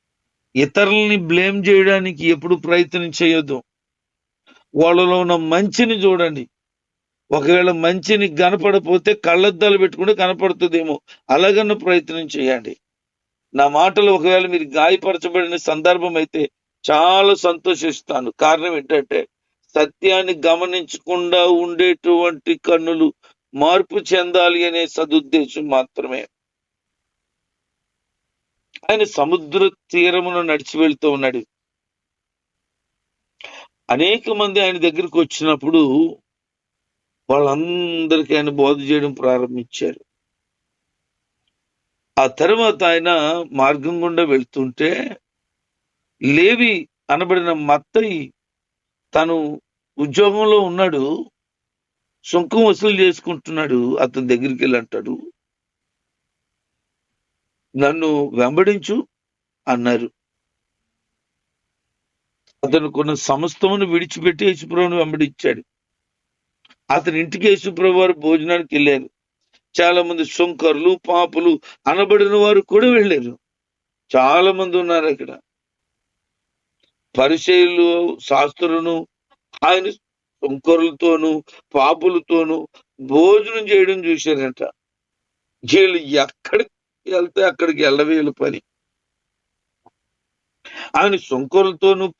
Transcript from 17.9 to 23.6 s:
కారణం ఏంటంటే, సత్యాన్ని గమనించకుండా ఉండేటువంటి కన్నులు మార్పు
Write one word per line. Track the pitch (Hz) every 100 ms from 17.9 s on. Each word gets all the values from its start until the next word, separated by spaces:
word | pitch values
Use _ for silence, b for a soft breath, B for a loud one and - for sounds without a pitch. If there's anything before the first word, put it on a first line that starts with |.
| 139 - 139 123 -
కారణం | 156 160 170 160
ఏంటంటే, | 135 151 135 165 - _ _ _ _
సత్యాన్ని | 156 147 - 190 185 185 170 160
గమనించకుండా | 165 180 180 156 151 - 180 175 180 175
ఉండేటువంటి | 175 175 170 180 170 175 170 175 160 165 165
కన్నులు | - 165 160 165 156 - b _ _
మార్పు | 139